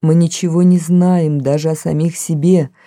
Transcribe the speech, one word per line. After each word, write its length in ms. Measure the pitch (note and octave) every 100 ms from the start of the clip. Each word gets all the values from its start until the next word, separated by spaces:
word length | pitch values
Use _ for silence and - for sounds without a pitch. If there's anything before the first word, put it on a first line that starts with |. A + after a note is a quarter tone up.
Мы 100 | D#3+
ничего 480 | E3 E3+ - F3+ E3
не 160 | F3+ F3+
знаем 640 | E3 F3+ F3 F3+ D#3 D3
даже 300 | C3+ C#3+ D#3
о 40 | D#3+
самих 400 | E3+ D3+ E3 E3
себе. 540 | - D#3+ D#3+ F3+ C#3+ _